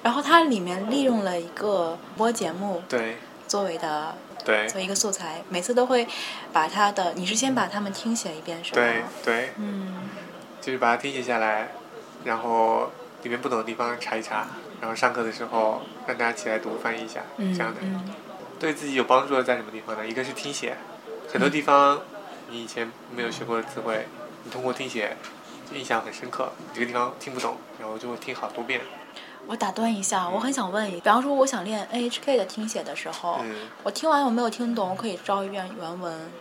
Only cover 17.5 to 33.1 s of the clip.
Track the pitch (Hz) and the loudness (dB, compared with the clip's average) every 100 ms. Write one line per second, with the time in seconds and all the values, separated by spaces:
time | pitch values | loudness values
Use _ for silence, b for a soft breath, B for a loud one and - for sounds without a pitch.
17.5 | 180 113 - 190 190 190 202 - - - | 0 -2 -2 -4 -4 -6 -10 -12 -14 -14
18.5 | - 160 151 147 135 120 131 135 135 127 | -4 -2 -2 0 2 8 8 8 2 4
19.5 | 120 107 110 107 107 107 113 131 131 143 | 2 0 -10 -8 -6 -4 -4 -4 -4 -6
20.5 | 143 120 - - - - - - - 135 | -4 -4 -6 -10 -14 -12 -12 -4 2 4
21.5 | 151 147 143 143 143 - - - - - | 4 6 8 8 6 0 -14 -14 -14 -12
22.5 | 117 113 - 117 117 - 123 117 113 113 | -10 -8 -4 -6 -6 -12 -4 -4 -4 -2
23.5 | 113 110 - 113 110 110 - - - - | -2 -2 -6 -2 -2 -2 -10 -14 -14 -10
24.5 | 127 127 123 131 117 104 - - - - | -4 -2 -2 -4 -2 -2 -4 -12 -14 -16
25.5 | - - 143 127 117 110 - 123 - 131 | -16 -10 -10 0 0 0 -8 -8 -2 -4
26.5 | - - - 120 123 123 131 - 127 117 | -4 -12 -4 0 2 0 -2 -8 -4 -4
27.5 | 120 - - 113 110 120 117 - 123 104 | -4 -10 -10 -8 -6 -6 -8 -8 -6 -6
28.5 | - 117 127 123 - - B B B - | -6 -2 -2 -4 -12 -16 B B B -8
29.5 | 226 208 190 226 214 196 196 180 190 233 | -2 -2 2 0 2 0 0 2 0 0
30.5 | 277 190 196 214 175 214 220 269 277 269 | 0 0 0 -2 0 4 6 6 4 4
31.5 | 254 180 220 196 240 240 - - 262 190 | 4 -4 -4 -4 -2 -2 -2 2 2 2
32.5 | - 214 214 156 147 160 | -2 -4 -4 -6 -8 -8